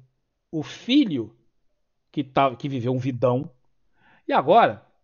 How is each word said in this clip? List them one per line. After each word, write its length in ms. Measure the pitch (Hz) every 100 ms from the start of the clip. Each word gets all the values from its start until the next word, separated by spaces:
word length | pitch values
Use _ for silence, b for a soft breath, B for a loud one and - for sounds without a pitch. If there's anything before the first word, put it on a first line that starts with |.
| _ _ _ _ _
o 100 | 160
filho 760 | 139 - - 277 240 143 107 _ _ _ _ _ _ _ _
que 120 | -
tá, 300 | 131 147 139 120
que 120 | 147
viveu 260 | 135 117
um 60 | 127
vidão, 500 | 127 127 127 123 151 _ _ _ _ b b b -
e 60 |
agora 520 | 269 135 208 180 101 _ _